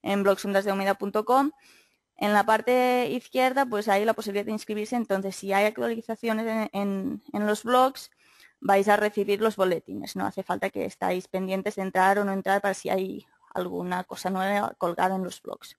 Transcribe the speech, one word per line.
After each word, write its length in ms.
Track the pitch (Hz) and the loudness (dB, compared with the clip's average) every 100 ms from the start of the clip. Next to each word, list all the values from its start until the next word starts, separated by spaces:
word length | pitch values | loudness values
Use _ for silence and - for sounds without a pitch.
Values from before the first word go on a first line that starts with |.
en 200 | - 202 | -2 2
blogs 220 | 196 190 | 4 2
ondas 200 | 196 196 | 2 0
de 80 | 202 | 0
humedad 240 | 196 196 190 | 0 0 0
punto 280 | 202 214 | 0 -2
com, 260 | 214 262 277 - _ _ _ _ _ - | 2 4 2 -2 _ _ _ _ _ -4
en 160 | 208 | 2
la 140 | 208 208 | 2 4
parte 600 | 220 220 254 247 247 247 | 2 4 2 4 2 0
izquierda, 560 | 247 - 254 254 262 269 | -4 -4 0 2 2 0
pues 220 | 214 214 | -2 2
hay 160 | 202 | 2
la 100 | 220 | 2
posibilidad 320 | 214 208 202 202 | -2 -2 -4 -4
de 60 | |
inscribirse. 420 | 214 - 214 214 | -6 -6 -6 -4
Entonces, 400 | 247 220 196 196 | -4 0 -2 -2
si 180 | 190 196 | -8 -2
hay 120 | 196 | 2
actualizaciones 800 | 214 220 240 226 226 226 233 220 226 | 2 0 -4 -4 -6 -6 -2 -2 -2
en, 240 | 220 214 | -2 -2
en, 500 | 196 202 196 190 208 - | -2 -2 -2 -4 -8 -6
en 140 | 208 208 | -2 0
los 180 | 208 | 0
blogs, 480 | 233 247 262 269 - _ _ _ - _ | 2 4 4 0 -20 _ _ _ -20 _
vais 260 | 185 196 202 | 2 4 6
a 100 | 208 | 4
recibir 440 | 208 208 202 202 | 4 0 0 2
los 160 | 220 208 | 0 2
boletines. 580 | 185 165 - 101 - | 0 0 -4 -10 -8
No 100 | 190 | -4
hace 200 | 196 190 | -4 -4
falta 260 | - 185 196 | -6 -4 -4
que 140 | 202 | -4
estáis 420 | 190 - 185 180 - | -6 -4 -2 -2 -4
pendientes 480 | 185 185 190 196 | -6 -4 -4 -4
de 80 | 208 | -4
entrar 360 | 190 185 185 202 | -2 2 4 4
o 40 | |
no 80 | 202 | 0
entrar 300 | 196 190 196 | -2 0 0
para 120 | 202 | 0
si 140 | 196 185 | -4 -2
hay 380 | 190 190 208 _ _ _ | -2 -2 -8 _ _ _
alguna 500 | 185 180 175 180 180 | -8 -6 -6 -4 -6
cosa 260 | - - 185 | -6 -6 -4
nueva 440 | 190 190 202 208 - | -2 0 0 -2 -2
colgada 360 | 175 170 185 | -4 0 0
en 80 | 190 | 0
los 180 | 180 - | -4 -8
blogs. 360 | - - - | -14 -14 -16